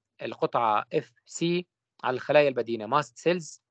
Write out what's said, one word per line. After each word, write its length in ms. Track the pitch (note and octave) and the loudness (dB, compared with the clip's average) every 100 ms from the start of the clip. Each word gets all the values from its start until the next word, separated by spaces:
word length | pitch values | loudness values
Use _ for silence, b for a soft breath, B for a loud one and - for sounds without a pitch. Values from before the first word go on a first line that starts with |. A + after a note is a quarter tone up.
| _ - | _ -12
القطعة 640 | B2+ - D#3 C3 A#2 G#2+ - | -10 -4 -2 0 2 0 0
اف 200 | D#3+ - _ - | -4 -6 _ -16
سي 420 | - E3+ F3 F3 _ _ _ | -6 -2 -2 -6 _ _ _
على 120 | B2 B2+ | -4 -4
الخلايا 320 | - D3 C#3+ | 4 6 6
البدينة 380 | B2 A2+ A2+ G#2+ | 2 -4 -4 0
ماست 320 | C#3 C#3+ - | 0 -2 -4
سيلز 440 | D#3+ F3+ D3+ - _ | -2 -2 -6 -20 _